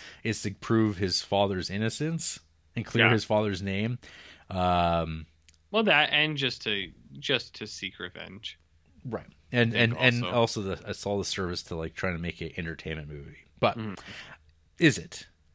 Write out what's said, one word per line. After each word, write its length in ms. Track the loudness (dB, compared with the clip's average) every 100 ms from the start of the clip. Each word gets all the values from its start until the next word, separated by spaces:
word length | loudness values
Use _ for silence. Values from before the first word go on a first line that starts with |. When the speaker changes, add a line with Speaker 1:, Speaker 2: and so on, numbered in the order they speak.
| -20 -8
Speaker 1:
is 180 | -4 -2
to 80 | -4
prove 460 | -6 2 4 4 2
his 240 | 0 0
father's 480 | 0 2 4 2 -4
innocence 680 | -2 -2 -2 -4 -2 -4 -8 _ _ _ -8
and 100 | -2
clear 200 | 4 6
Speaker 2:
Yeah. 60 |
Speaker 1:
his 100 | 4 4
father's 360 | 2 2 -2
name. 360 | -2 -2 -2 -4 -10 -20 -20 -20 _
Um, 760 | 0 2 4 4 2 0 -6 -10 _ _ _ _
Speaker 2:
Well, 120 | 0
that 260 | 4 6 6
and 260 | 4 2 2
just 240 | -2 -2
to, 280 | -4 -4 -6 -12 -20 -14
just 360 | -2 -2 -2 -12
to 120 | -12
seek 320 | -8 -10 -10
revenge. 580 | -12 -12 -14 -14 -16 -18 _ _ _ -16 -10
Speaker 1:
Right. 220 | -10 -10 -20 _
And, 220 | 2 2
Speaker 2:
I 40 | 4
think 160 | 2
Speaker 1:
and, 40 | 4
and 260 | 2 2 0
Speaker 2:
also. 100 | 2
Speaker 1:
also 240 | 2 0
the, 260 | -4 -4 -6
it's 160 | -6 -2
all 120 | -2
the 40 | -2
service 360 | -2 -4 -4
to, 120 | -6 -6
like, 180 | -6
trying 220 | -4 -4 -4
to 40 |
make 200 | -6 -6
an 100 | -8 -6
entertainment 500 | -8 -8 -8 -8 -8
movie. 300 | -12 -14 -20 _ 0
But 180 | 0 0
Speaker 2:
Mm-hmm. 160 | -6 -8 -14 -16 -16 -20 _ _ _ 2
Speaker 1:
is 180 | 4 4
it? 300 | -6 -14 -18 _ _